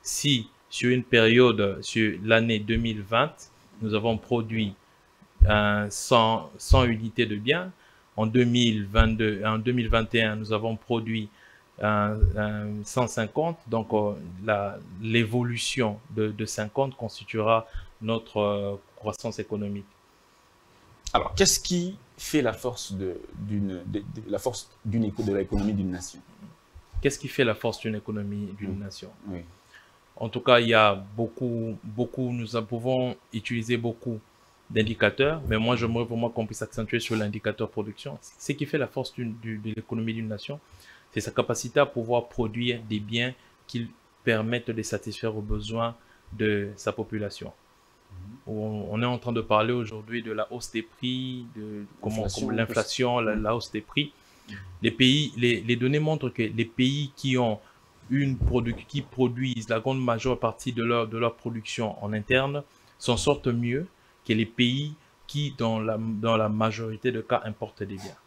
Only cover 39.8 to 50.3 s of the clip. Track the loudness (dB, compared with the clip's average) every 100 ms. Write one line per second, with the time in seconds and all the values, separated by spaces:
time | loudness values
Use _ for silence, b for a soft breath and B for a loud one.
39.8 | -6 -4 -4 -4 -6 -8 -10 -14 _ B
40.8 | B B B -6 -2 -2 0 -2 0 2
41.8 | 2 2 0 0 0 -2 -2 0 -2 -4
42.8 | -4 -4 -2 -2 -2 -4 b b -8 -6
43.8 | -6 -10 _ _ 0 2 2 -2 -2 -4
44.8 | -4 -4 -6 -6 -4 -4 -4 -4 -2 -2
45.8 | -4 -4 b b -18 -2 0 2 -2 -6
46.8 | -6 -4 -6 -6 -6 -8 -16 -16 _ _
47.8 | _ _ _ -18 -16 -16 -10 -6 -4 -6
48.8 | -4 -2 -2 -2 -2 -4 4 4 6 2
49.8 | -2 -8 -6 -6 -4